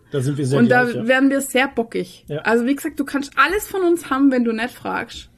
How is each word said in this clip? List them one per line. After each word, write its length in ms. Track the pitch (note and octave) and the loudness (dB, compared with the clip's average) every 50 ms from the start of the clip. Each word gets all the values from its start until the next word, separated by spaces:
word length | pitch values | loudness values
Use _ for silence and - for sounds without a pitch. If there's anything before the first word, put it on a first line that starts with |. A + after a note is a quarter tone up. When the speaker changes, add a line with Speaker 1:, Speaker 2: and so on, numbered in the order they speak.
| _ - | _ -8
Speaker 1:
Da 100 | - C#3+ | -6 -4
sind 160 | B2 C#3 D3 | -2 -2 -2
wir 100 | C#3 D3 | -2 -2
sehr 120 | B2+ C#3 C#3 | 0 4 4
Speaker 2:
Und 100 | A#3+ A#3+ | 4 6
da 140 | B3 B3 | 6 4
Speaker 1:
gleich, 140 | B3 A#3+ A#3 | 2 2 -2
ja. 100 | - G#3+ | -4 0
Speaker 2:
werden 240 | A3+ C4 C4 C#4 C4+ | 2 2 4 4 2
wir 100 | C#4 C#4 | 2 0
sehr 260 | C#4 - - B3 C4+ C4 | -2 0 0 0 0 0
bockig. 560 | C4 - A#3 A3+ - F#3 F3+ - - - _ | -2 -4 -6 -4 -4 -6 -6 -8 -10 -20 _
Speaker 1:
Ja. 120 | - D3 D3+ | -10 -8 -4
Speaker 2:
Also 260 | - - A3+ A#3+ A#3 | -2 0 0 2 2
wie 80 | B3+ C#4+ | 0 -2
gesagt, 240 | C#4 - D#4+ D4 - | -2 -4 -8 -6 -6
du 60 | C#4 | -6
kannst 260 | - - C#4 C#4 - - | -4 -4 -6 -6 -4 0
alles 320 | - C4+ D4+ F4+ G#4 G#4 - | 0 0 0 0 -4 -4 -4
von 140 | - G4 | -4 0
uns 280 | F#4 E4+ E4+ E4 - - | 2 2 0 0 -2 -4
haben, 220 | C#4 C4+ C#4 C#4 | 0 2 4 4
wenn 100 | B3+ B3 A#3+ | 4 2 0
du 60 | A#3 | 0
nicht 180 | A3+ A3 A3+ B3 - | -2 -4 -4 -8 -8
fragst. 560 | - - G3 F#3 - - - - - - - _ | -10 -8 -6 -6 -6 -8 -8 -12 -18 -18 -20 _